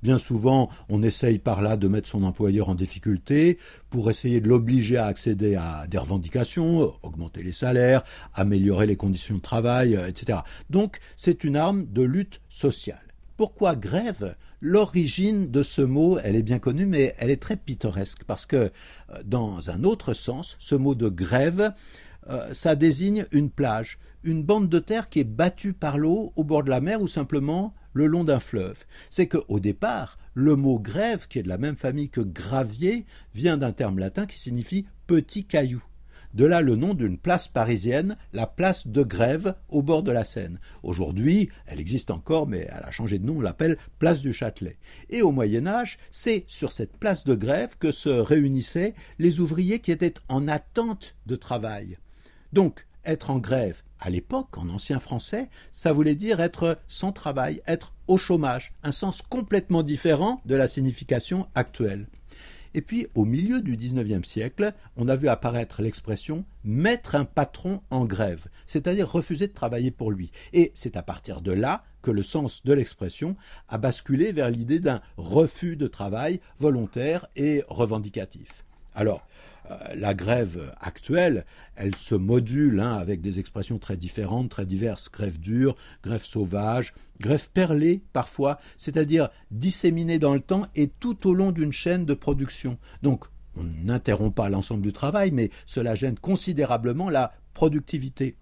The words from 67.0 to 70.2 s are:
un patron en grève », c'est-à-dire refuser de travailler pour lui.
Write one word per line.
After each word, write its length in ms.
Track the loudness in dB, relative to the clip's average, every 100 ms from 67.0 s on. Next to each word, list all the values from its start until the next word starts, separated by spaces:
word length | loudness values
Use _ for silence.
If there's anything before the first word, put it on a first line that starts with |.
| -2 -2
un 100 | 0
patron 560 | 0 -2 -2 -6 -6 -4
en 160 | -2 -2
grève », 400 | 0 -2 -4 -12 -20 -6
c'est-à-dire 440 | -4 -2 -2 0
refuser 360 | -2 -2 -4 -4
de 60 |
travailler 360 | -4 -4 -2 -2
pour 220 | -2 -4
lui. 200 | -4